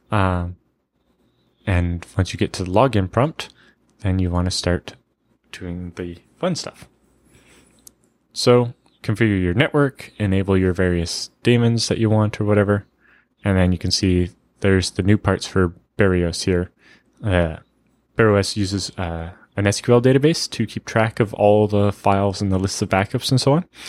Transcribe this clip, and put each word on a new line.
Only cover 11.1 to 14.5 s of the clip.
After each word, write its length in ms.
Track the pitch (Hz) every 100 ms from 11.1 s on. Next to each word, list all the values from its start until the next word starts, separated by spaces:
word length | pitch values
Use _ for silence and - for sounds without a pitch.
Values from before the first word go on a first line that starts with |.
| - - _
daemons 440 | 117 120 117 117 -
that 100 | -
you 120 | 110
want 300 | 107 107 -
or 60 | 104
whatever. 400 | 104 101 101 - _ _ _ _ _
And 140 | 104 95
then 140 | 90
you 60 | 90
can 140 | 92
see 380 | - 95 90 87 - _